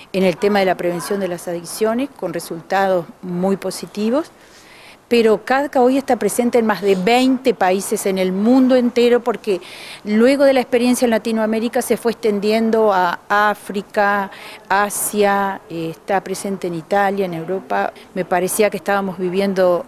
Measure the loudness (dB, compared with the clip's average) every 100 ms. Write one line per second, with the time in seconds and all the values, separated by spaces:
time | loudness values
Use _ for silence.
0 | -8 0 0 0 0 2 2 0 -2 -4
1 | -6 -4 -4 -6 -8 -8 -10 -4 -2 -2
2 | -6 -8 -8 -8 -10 -12 -4 0 2 0
3 | -4 -14 -8 -2 -2 -2 -4 -10 -12 -6
4 | -2 -2 -4 -14 -20 -20 -20 -20 -20 -20
5 | _ 2 4 2 0 -2 0 2 2 2
6 | 0 0 0 0 0 2 0 0 0 2
7 | 2 2 2 2 0 0 0 0 -2 -4
8 | -2 -2 -2 0 2 4 4 4 2 2
9 | 4 2 0 -4 -4 -4 -6 -18 -18 -14
10 | -2 4 4 6 4 4 0 0 2 2
11 | 2 0 -2 -2 -2 -2 -2 -4 -2 -2
12 | -2 -2 -2 0 0 0 2 2 4 4
13 | 2 -2 -2 2 2 0 -6 -8 -4 0
14 | 2 0 -4 -10 -18 -20 -2 0 0 -4
15 | -4 0 2 2 -2 -4 -10 -8 -8 -10
16 | -4 -4 -2 -8 -6 -6 -6 -6 -2 0
17 | 0 0 -4 -6 -6 -8 -4 -4 -4 -8
18 | -12 -8 -2 0 0 0 0 0 -2 -2
19 | -2 -4 -4 -2 0 2 2 2